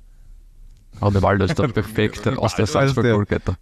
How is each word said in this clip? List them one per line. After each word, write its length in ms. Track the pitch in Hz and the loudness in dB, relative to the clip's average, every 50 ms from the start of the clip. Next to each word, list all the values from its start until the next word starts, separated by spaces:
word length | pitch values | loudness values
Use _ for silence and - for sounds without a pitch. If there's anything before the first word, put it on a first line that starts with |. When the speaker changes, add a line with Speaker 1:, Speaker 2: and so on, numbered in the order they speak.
| - - - - - - - - - - - - - - - - - - - - | -20 -20 -20 -20 -20 -20 -20 -20 -20 -20 -20 -20 -20 -20 -20 -20 -20 -18 -8 -2
Speaker 1:
Ronny 200 | 104 101 98 98 | 0 2 2 2
Waldo 240 | 95 95 101 98 98 | 2 4 2 2 2
ist 120 | - - | 0 0
der 100 | - - | 0 -2
Speaker 2:
<laughs> 20 | 120 | 0
Speaker 1:
perfekte 600 | - 110 98 107 107 110 107 113 - - - - | -2 -4 -4 -2 -2 -2 -2 -2 -2 -4 -4 -4
Speaker 2:
Ronny 100 | 135 - | -2 -2
Speaker 1:
Austria 240 | - 107 - - 107 | -2 -2 0 -2 -2
Speaker 2:
Waldo 220 | - - 143 135 139 | 0 2 0 2 2
ist 80 | 131 | 0
der, 60 | - 117 | 0 2
Speaker 1:
Salzburg-Goalgetter. 500 | 120 107 104 101 - - - - - 92 - | 2 2 2 0 0 -2 -4 -2 -4 -6 -6